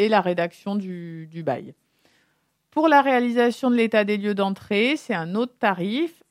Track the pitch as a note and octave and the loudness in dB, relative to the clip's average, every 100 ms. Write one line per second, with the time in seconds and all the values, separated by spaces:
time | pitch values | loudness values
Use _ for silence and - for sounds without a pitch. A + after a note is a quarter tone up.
0 | G#3+ G#3+ F3+ F3 E3+ - - G3+ F#3+ F3+ | 2 2 0 -2 -4 -6 -8 -6 -6 -10
1 | E3+ E3 D#3+ E3 D#3 A#2+ A2 D3+ _ _ | -12 -14 -14 -10 -6 -6 -8 -20 _ _
2 | _ _ _ _ _ _ _ D4+ D#4+ C#4+ | _ _ _ _ _ _ _ 0 4 6
3 | C4+ B3+ A#3+ A#3 A#3+ A3+ B3+ A#3+ A3+ A3 | 4 2 2 2 2 2 0 2 2 2
4 | G#3 G#3 G#3 G3+ G3 G3 - G3+ A#3+ D4+ | 0 0 -2 -2 -2 -4 -4 0 0 0
5 | - F#3+ E3 G3+ B3 _ A3 F3+ F#3+ A#3+ | -4 -6 -4 -4 -6 _ -2 -2 -4 -4
6 | E4 - _ | -6 -8 _